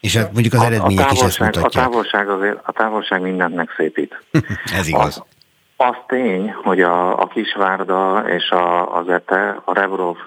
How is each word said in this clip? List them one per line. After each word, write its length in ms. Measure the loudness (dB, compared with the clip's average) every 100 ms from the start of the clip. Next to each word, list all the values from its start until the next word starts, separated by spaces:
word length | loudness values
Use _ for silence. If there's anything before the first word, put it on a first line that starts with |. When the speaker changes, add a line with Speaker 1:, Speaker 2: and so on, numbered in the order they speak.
Speaker 1:
És 160 | 0 0
hát 160 | 0
mondjuk 220 | 2 2
az 60 | 4
Speaker 2:
A, 40 |
Speaker 1:
eredmények 460 | 2 2 2 4 4
Speaker 2:
a 20 |
Speaker 1:
is 80 | 4
ezt 180 | 2 2
Speaker 2:
távolság, 160 | 0
Speaker 1:
mutatják. 320 | 2 0 2 0
Speaker 2:
a 20 |
távolság 400 | 0 0 0 0
azért, 300 | 0 0 -2
a 100 | -6
távolság 480 | -2 0 0 -2 -2
mindent 340 | 0 0 -2
megszépít. 680 | -2 -6 -2 -2 -2 -6 -8 _ -2 -2
Speaker 1:
<laughs> 320 | -8 -6 -4
Ez 100 | 0
igaz. 160 | 0 0
Speaker 2:
Az, 160 | -2 -16 _ _ _ _ _
az 200 | -2 -2 -4
tény, 460 | -2 0 -2 -4
hogy 280 | -4 0 2
a, 400 | 4 4 2 0
a 60 | -2
Kisvárda 1000 | -2 -4 -2 0 0 -2 0 2 0 0
és 220 | -2 0
a, 460 | 0 2 0 0 -2
az 120 | 0
ete, 520 | -2 0 0 0 -4
a 100 | -2
Rebrov 420 | 0 0 0 -4 -4